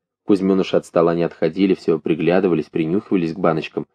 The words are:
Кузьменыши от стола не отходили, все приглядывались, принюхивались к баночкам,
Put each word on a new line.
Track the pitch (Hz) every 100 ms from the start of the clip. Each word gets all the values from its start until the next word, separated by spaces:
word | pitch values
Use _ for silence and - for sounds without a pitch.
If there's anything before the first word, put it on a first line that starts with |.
| _ _ -
Кузьменыши | 98 95 95 87 87
от | -
стола | 87 85
не | 85
отходили, | 82 - 82 92 95 90
все | - 80
приглядывались, | - 80 80 92 95 80 -
принюхивались | 82 78 98 - 98 82
к | 82
баночкам, | 87 80 - 85 -